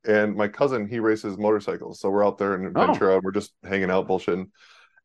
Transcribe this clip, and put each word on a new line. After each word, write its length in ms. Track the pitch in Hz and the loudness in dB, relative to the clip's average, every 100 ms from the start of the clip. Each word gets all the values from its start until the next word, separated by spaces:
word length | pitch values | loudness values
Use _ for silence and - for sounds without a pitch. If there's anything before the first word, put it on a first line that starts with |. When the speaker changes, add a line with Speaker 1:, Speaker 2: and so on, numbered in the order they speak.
| 113 | 0
Speaker 1:
and 300 | 107 104 101 | 2 2 0
my 120 | 104 | -2
cousin, 400 | - 143 131 104 | 0 0 0 -4
he 120 | 120 | -2
races 360 | 110 107 107 95 | 0 0 -2 -2
motorcycles. 640 | 104 107 98 87 87 92 | 2 2 0 -8 -10 -6
So 80 | 101 | -2
we're 160 | 101 | 2
out 140 | 101 98 | 2 2
there 160 | 98 | -2
in 180 | 92 92 98 | -2 -2 0
Speaker 2:
Oh. 80 | 226 | 2
Speaker 1:
Ventura, 280 | - 98 | 2 2
and 80 | 95 | 2
we're 100 | 92 | 0
just 200 | 101 98 _ | -4 -6 _
hanging 260 | 95 98 92 | -6 -2 0
out, 180 | 92 - | 0 0
bullshitting. 420 | 92 - 95 92 _ - - _ _ | -2 -2 -4 -4 _ -20 -20 _ _